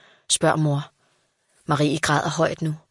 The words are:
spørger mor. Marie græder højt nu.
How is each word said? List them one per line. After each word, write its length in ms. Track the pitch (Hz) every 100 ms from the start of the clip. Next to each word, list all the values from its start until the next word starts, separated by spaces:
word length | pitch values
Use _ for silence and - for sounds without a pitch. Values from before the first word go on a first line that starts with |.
| - _ -
spørger 260 | - 160 156
mor. 360 | 151 143 147 _ _ _ _ _ _ _
Marie 340 | - 147 147 151
græder 320 | - 143 156
højt 320 | 160 156 151
nu. 120 | 160 151 _